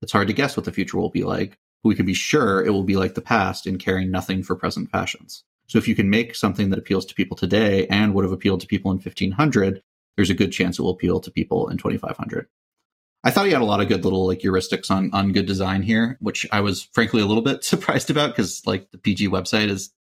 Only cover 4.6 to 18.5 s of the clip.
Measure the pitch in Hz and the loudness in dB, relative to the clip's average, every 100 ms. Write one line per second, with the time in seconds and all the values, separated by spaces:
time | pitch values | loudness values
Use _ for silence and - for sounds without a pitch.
4.6 | 87 90 - 95 95 - - - - _ | -4 -4 -4 -4 -4 -8 -14 -20 -20 _
5.6 | - 113 117 110 98 113 233 - 104 92 | -2 0 2 2 2 2 0 -2 -2 0
6.6 | 98 95 - 95 - - - - 90 101 | 0 -2 0 -2 -2 -4 -4 -2 0 2
7.6 | 107 98 - 101 107 98 95 92 101 92 | 2 2 2 2 4 2 0 0 0 0
8.6 | - 95 98 92 90 - 95 95 151 110 | 0 -2 0 -2 -4 -4 -2 0 2 2
9.6 | 95 95 - _ _ - 95 90 95 - | 2 0 -10 _ _ 0 2 2 0 0
10.6 | 90 87 92 90 87 90 - 82 - - | -2 0 -2 0 0 -2 -2 -4 -2 -2
11.6 | - - - - - - - - - _ | -2 -4 -4 -4 -6 -8 -8 -8 -8 _
12.6 | _ _ _ _ _ _ 123 202 202 143 | _ _ _ _ _ _ 0 2 2 2
13.6 | 107 101 104 95 92 95 92 90 98 92 | 2 2 2 2 2 2 2 0 0 0
14.6 | - 95 - 95 95 98 98 95 95 95 | 0 -4 0 0 0 0 2 2 0 0
15.6 | 95 95 95 113 117 131 107 - - 104 | 0 0 0 2 0 -2 -6 -4 -2 0
16.6 | 101 92 - - 110 117 101 110 135 - | 0 -2 -4 -2 2 2 2 2 2 -2
17.6 | - 175 - 135 - 147 143 - 92 | -2 -2 0 0 0 0 0 0 -4